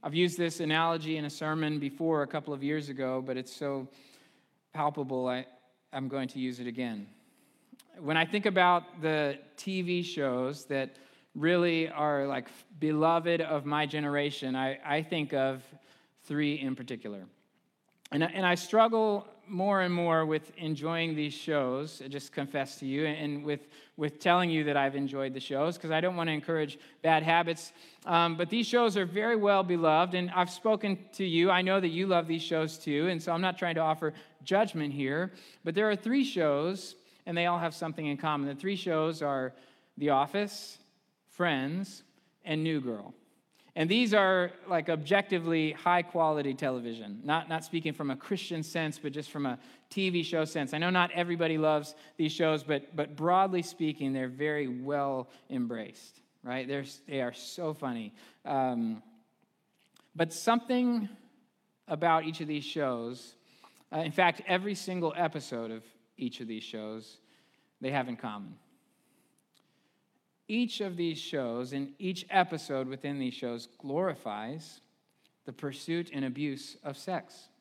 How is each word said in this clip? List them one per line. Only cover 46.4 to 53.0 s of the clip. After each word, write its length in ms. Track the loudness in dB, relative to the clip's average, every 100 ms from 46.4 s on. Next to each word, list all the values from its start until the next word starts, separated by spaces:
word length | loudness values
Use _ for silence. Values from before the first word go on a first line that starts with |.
| 0 -2
television. 680 | -2 -2 -6 -8 -10 -10
Not, 240 | -2 -2 0
not 160 | -6
speaking 300 | -4 -4 -4
from 180 | -4 -4
a 40 | -4
Christian 460 | -4 -4 -4 -6
sense, 380 | -4 -2 -4 -4
but 140 | -6
just 160 | -6 -8
from 160 | -4 -4
a 120 | -4 -10 -20 _
T 200 | -2 0
V 120 | 0
show 220 | 0 0
sense. 300 | 0 -2 -4
I 60 | 0
know 100 | 2
not 220 | 4 2
everybody 460 | 2 -2 0 2 2
loves 380 | 4 2 0 -16 -20 -2
these 160 | -2
shows, 280 | 2 2 2
but, 320 | 0 -4 -2
but 220 | -6